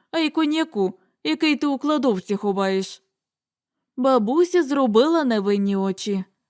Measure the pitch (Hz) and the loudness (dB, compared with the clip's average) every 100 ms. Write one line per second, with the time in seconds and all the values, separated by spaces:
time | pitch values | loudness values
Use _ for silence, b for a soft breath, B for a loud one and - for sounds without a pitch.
0 | _ 330 311 311 302 311 320 214 185 - | _ -4 -2 0 0 0 -2 -2 -2 -4
1 | _ _ 294 311 311 285 294 269 285 302 | _ _ -4 -2 0 0 -2 -2 -2 0
2 | 254 190 - 196 208 196 190 190 190 - | 0 -2 -2 -4 -2 -2 0 -2 -4 -12
3 | _ _ _ _ _ _ _ _ _ - | _ _ _ _ _ _ _ _ _ -2
4 | 262 254 214 302 349 359 277 277 262 214 | 2 2 2 2 2 2 0 0 2 4
5 | 294 330 269 220 196 202 202 196 190 190 | 4 2 0 0 0 0 0 0 -2 -4
6 | 214 196 185 _ | -4 -6 -6 _